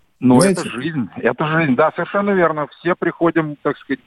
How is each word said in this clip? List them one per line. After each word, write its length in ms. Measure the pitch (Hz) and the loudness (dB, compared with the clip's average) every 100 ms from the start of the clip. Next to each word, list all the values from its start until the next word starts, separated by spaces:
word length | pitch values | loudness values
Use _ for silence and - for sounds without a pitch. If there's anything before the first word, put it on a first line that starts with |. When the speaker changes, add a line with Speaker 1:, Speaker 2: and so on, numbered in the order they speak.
| _ - | _ -2
Speaker 1:
Ну, 220 | 127 127 | 4 4
Speaker 2:
Понимаете? 200 | 190 180 | 4 2
Speaker 1:
это 80 | 135 | -4
жизнь, 380 | 117 151 156 110 - | -8 -6 -4 -6 -2
это 280 | 113 123 156 | -2 -2 -2
жизнь, 300 | 160 156 123 | 0 0 2
да, 160 | 156 | 2
совершенно 360 | - 165 202 202 | 0 -4 -2 0
верно. 360 | 190 165 156 143 - | 2 2 0 -8 -6
Все 160 | 170 180 | -4 -2
приходим, 600 | 175 - 170 165 156 147 | -2 0 0 0 -2 -4
так 160 | - - | -6 -6
сказать, 220 | - 135 | -8 -6